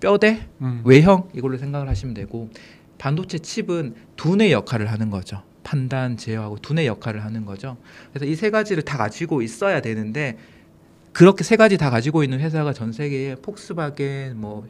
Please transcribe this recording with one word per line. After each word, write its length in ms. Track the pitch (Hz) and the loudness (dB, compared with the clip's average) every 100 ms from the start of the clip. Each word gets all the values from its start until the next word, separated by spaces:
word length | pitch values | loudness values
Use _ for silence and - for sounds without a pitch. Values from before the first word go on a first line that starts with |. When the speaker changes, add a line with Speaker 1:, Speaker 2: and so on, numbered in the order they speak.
Speaker 1:
뼈대, 480 | 185 202 214 220 - - | 2 4 4 2 -6 -6
Speaker 2:
음. 180 | 131 120 | -6 2
Speaker 1:
외형 440 | 117 135 170 190 185 | 8 10 10 6 2
이걸로 240 | - 131 127 | -6 -6 -6
생각을 300 | 139 143 135 | -6 -6 -4
하시면 240 | 131 131 | -4 -6
되고 340 | 110 101 113 110 - - - _ - | -10 -10 -10 -12 -16 -20 -20 _ -8
반도체 420 | 135 151 - 165 | -4 -4 -4 -8
칩은 560 | - - 190 175 139 113 - - | -8 -8 -4 -4 -6 -12 -18 -6
두뇌 340 | 156 196 214 | 0 4 4
역할을 400 | 120 - 117 107 | 4 2 -2 -2
하는 200 | 107 110 | -2 -2
거죠. 320 | 101 92 98 - _ | -4 -6 -12 -14 _
판단, 540 | - 147 127 135 127 113 | -6 -4 -2 -2 -4 -4
제어하고 400 | - 110 107 104 | -6 -6 -6 -10
두뇌 280 | - 156 143 | -4 -2 0
역할을 360 | 101 120 107 | -2 -6 -6
하는 220 | 107 113 | -6 -8
거죠. 320 | 101 98 135 123 - - - | -10 -10 -12 -14 -18 -20 -16
그래서 120 | 135 | -8
이 100 | 143 | -4
세 160 | 156 220 | -2 0
가지를 320 | 214 208 175 | 0 0 -2
다 140 | 147 139 | -2 -2
가지고 460 | 107 - 160 151 | -4 -4 -4 -2
있어야 400 | 113 113 196 160 | -2 -2 -2 0
되는데 560 | 117 110 107 120 143 113 - - _ _ _ _ _ | -2 -6 -6 -6 -6 -8 -16 -20 _ _ _ _ _
그렇게 320 | - 175 190 | 6 8 6
세 120 | 160 220 | 2 6
가지 200 | 220 185 | 6 6
다 140 | 147 | 2
가지고 340 | 117 131 156 | 0 0 0
있는 160 | 143 131 | 0 -2
회사가 320 | 160 156 147 | -2 -2 -2
전 200 | 131 113 | -4 -6
세계에 420 | 110 147 139 135 131 | -6 -6 -4 -6 -8
폭스바겐, 1040 | - 202 - 175 151 143 139 139 135 117 | -12 -14 -10 -6 -6 -4 -6 -6 -10 -10
뭐 260 | 107 107 | -10 -12